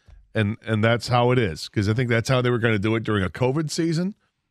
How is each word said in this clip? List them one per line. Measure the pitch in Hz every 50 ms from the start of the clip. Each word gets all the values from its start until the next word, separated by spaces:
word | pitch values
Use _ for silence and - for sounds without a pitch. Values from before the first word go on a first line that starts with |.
| _ - - - _ _ -
and, | 113 104 101 110 - -
and | 110 110 107
that's | 107 113 120 110 -
how | - 127 123 120 123
it | 127 131
is. | 113 87 78 - - -
'Cause | - 110 98 104
I | 110
think | 127 127 120
that's | 117 117 107 -
how | 135 127
they | 123 123
were | 123 113
gonna | 113 117 110 101
do | 98 110 113
it | 113 113
during | 113 107 101
a | 92 87
covid | - - 127 127 135 160 160 143
season, | - - 165 170 156 165 180 196 - _ _ _ _ _ _ _